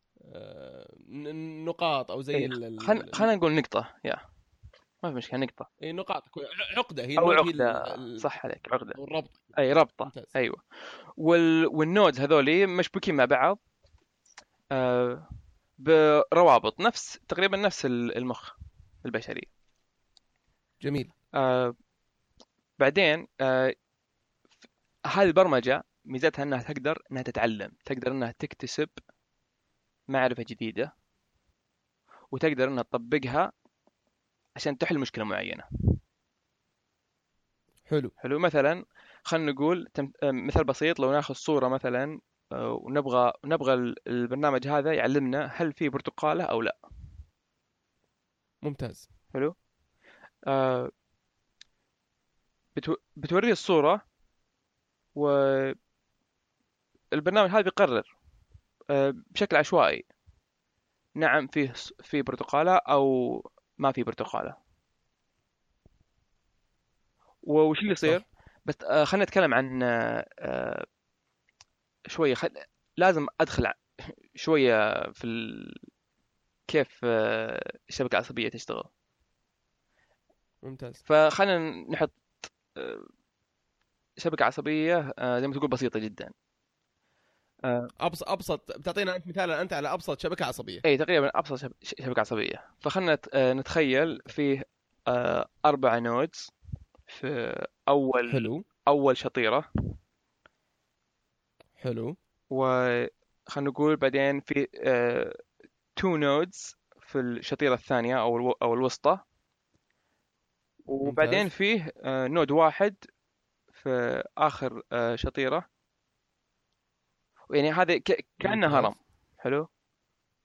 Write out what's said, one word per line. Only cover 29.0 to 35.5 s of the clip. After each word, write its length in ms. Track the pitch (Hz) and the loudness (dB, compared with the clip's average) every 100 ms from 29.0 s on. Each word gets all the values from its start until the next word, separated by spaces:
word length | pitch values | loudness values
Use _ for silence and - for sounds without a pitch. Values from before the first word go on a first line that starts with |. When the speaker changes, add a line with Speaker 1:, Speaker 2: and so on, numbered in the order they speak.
| - _ _ _ _ _ _ _ _ _ - | -20 _ _ _ _ _ _ _ _ _ -6
Speaker 2:
معرفة 380 | 135 127 120 113 | 0 0 -2 -8
جديدة، 460 | 110 113 - 147 - _ _ _ _ _ _ _ _ _ _ _ - _ | -8 -8 -4 -6 -8 _ _ _ _ _ _ _ _ _ _ _ -20 _
وتقدر 360 | 135 160 135 131 | -2 -2 0 0
إنها 160 | 131 | -2
تطبقها 680 | 113 123 117 151 131 143 185 - _ _ _ _ _ _ _ _ _ - | -4 -6 -2 -2 -2 -2 -2 -6 _ _ _ _ _ _ _ _ _ -8
عشان 220 | 151 135 | -6 -4
تحل 220 | 160 156 | -2 -2
مشكلة 240 | 127 - | -4 -6
معينة. 400 | 107 98 92 | -6 -6 -6